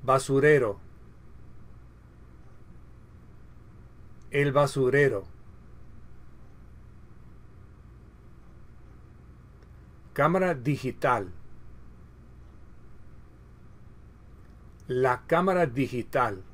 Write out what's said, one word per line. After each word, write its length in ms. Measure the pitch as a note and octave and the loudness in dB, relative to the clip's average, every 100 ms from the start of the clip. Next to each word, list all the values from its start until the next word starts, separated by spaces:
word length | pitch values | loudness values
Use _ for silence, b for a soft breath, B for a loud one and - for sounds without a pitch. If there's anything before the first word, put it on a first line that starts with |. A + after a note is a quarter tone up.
Basurero. 760 | - C3 - C3+ D3 D3 A#2 G2 - - - - - - - - - - - - - - - - - - - - - - - - - - - - - - - - - - - | 4 2 4 4 6 6 4 -4 -12 -20 -20 -20 -20 -18 -18 -18 -18 -20 -20 -20 -20 -20 -20 -20 -20 -20 -20 -20 -20 -20 -20 -20 -20 -20 -20 -20 -20 -20 -20 -20 -20 -18 -4
El 220 | C#3+ C#3+ | 0 2
basurero. 760 | C3+ C#3 C#3 B2+ C3+ C#3 G#2 - - - - - - - - - - - - - - - - - - - - - - - - - - - - - - - - - - - - - - - - - - - - - - - - - | 4 2 2 2 4 4 2 -6 -18 -20 -20 -20 -18 -18 -18 -18 -18 -18 -20 -20 -20 -20 -20 -20 -20 -20 -20 -20 -20 -20 -20 -20 -20 -20 -20 -20 -20 -20 -20 -20 -20 -20 -20 -20 -20 -20 -20 -20 -20 -20 -20 -20 -20 -20 -20 -14
Cámara 400 | - D3 F#3 F#3 | 0 2 4 2
digital. 760 | D3+ A#2+ C#3 B2+ - C#3+ A#2+ F#2 F2 - - - - - - - - - - - - - - - - - - - - - - - - - - - - - - - - - - - | 0 -2 -2 -2 -2 0 0 -2 -10 -14 -16 -16 -18 -18 -18 -20 -20 -20 -20 -20 -20 -20 -20 -18 -18 -18 -18 -20 -20 -20 -20 -20 -20 -20 -20 -20 -20 -20 -20 -20 -20 -20 -20 -4
La 360 | B2+ B2+ B2 - | 2 2 2 2
cámara 400 | E3 F#3 F3+ D#3+ | 2 4 2 2
digital. 760 | A#2+ B2+ B2 G#2+ C#3 A#2+ F#2+ F#2+ | 2 -2 -2 -2 0 0 -2 -12